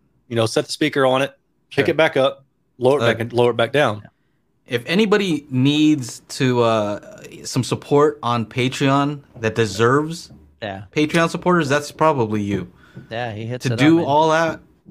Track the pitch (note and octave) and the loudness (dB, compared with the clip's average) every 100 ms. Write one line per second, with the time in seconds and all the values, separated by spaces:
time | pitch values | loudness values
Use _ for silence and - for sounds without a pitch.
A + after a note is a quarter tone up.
0 | _ _ _ A#2 A2+ D3+ - - D3+ C#3+ | _ _ _ -2 0 -2 -4 -4 -2 0
1 | C3 C3 C#3 - _ _ _ C#3 - D3 | 2 2 -2 -8 _ _ _ -2 0 2
2 | D#3+ C#3 C3+ - _ _ _ - B2 C#3+ | 2 2 0 -2 _ _ _ 0 2 4
3 | A#2 A2 A#2 A#2+ A#2+ A#2 A#2 C#3+ B2+ G#2 | 2 0 -2 0 2 2 0 2 0 -2
4 | - _ _ _ _ _ - A#2+ D3+ F#3 | -12 _ _ _ _ _ -8 -6 -2 0
5 | G#3+ G#3 F#3+ C#3+ - B2+ C#3 D3+ D3+ D3 | 2 2 0 -4 -2 0 2 4 4 2
6 | A#2 - - - C3 A#2+ A#2 A2 G#2 G2+ | -4 -14 -14 -2 0 2 2 2 -2 -6
7 | - - - - - C3 A2+ A#2+ - C#3+ | -12 -20 -20 -16 -6 -4 -4 -6 0 4
8 | D3+ D3 A#2 A#2+ A2 B2+ B2+ - C#3 C#3 | 4 2 -4 -4 -4 -4 -4 0 0 2
9 | C#3+ C#3+ - - A2 A#2 G#2+ F#2 A#2 C#3+ | 0 -6 -14 -6 -4 0 -2 2 2 2
10 | D#3 E3+ - - - _ G#2 F#2+ G2+ D#3 | 0 -8 -16 -20 -20 _ -10 -10 -6 -4
11 | D3+ E3+ E3 F3 F3+ F3 C3+ C#3+ C#3+ - | 0 0 0 -2 0 0 0 -2 -4 0
12 | D#3 C#3 G#2+ G#2+ G2+ F#2+ F2 - - - | 0 2 -2 -2 -4 -6 -8 -16 -20 -20
13 | - A2+ A#2+ G#2+ A2+ B2+ B2+ A#2 D3+ D#3+ | -12 -8 -8 -8 -10 -6 -4 2 4 4
14 | B2+ D3 D#3+ D#3+ E3 D#3 - _ - | 2 2 2 2 0 -6 -16 _ -18